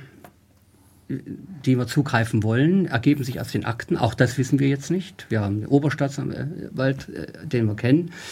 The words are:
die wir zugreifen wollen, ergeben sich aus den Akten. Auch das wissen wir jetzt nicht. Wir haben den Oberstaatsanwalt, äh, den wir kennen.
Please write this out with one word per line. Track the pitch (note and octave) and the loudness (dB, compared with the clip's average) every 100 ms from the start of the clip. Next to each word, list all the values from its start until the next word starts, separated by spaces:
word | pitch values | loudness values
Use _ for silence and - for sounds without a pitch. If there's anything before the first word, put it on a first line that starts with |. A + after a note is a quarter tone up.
| - - - _ _ _ _ _ _ _ - C3+ - - - D#3 C3 | -8 -20 -20 _ _ _ _ _ _ _ -10 -10 -10 -14 -14 -4 0
die | B2+ | 2
wir | A#2+ | 2
zugreifen | - C3+ A#2 A2+ A2+ | 0 2 2 2 2
wollen, | G#2+ A2+ D3+ F#3+ F3 | 2 4 4 4 2
ergeben | B2 C3+ C#3+ | 2 2 2
sich | B2+ B2+ | 0 -4
aus | A#2 | -4
den | A2 - | -4 -2
Akten. | A#2 - A2+ | -6 -2 2
Auch | A#2 | 2
das | - B2 - | 4 2 2
wissen | B2+ C#3 | 0 2
wir | C3+ | 2
jetzt | C#3 - | 0 -2
nicht. | F3+ F3+ - - | -4 -4 -12 -4
Wir | A2 | -2
haben | G2+ G#2 | 0 -2
den | G#2+ | 2
Oberstaatsanwalt, | C#3+ D3 - C#3 C#3 C3+ - C3 E3+ - B2+ C3+ C3+ - | 2 2 0 -2 -2 -6 -6 -6 -8 -8 -2 -2 -2 -6
äh, | - - - - | -12 -12 -12 -4
den | B2+ A2 | 0 2
wir | |
kennen. | G#2+ A#2+ C#3+ E3+ - - | 2 4 4 4 -6 -14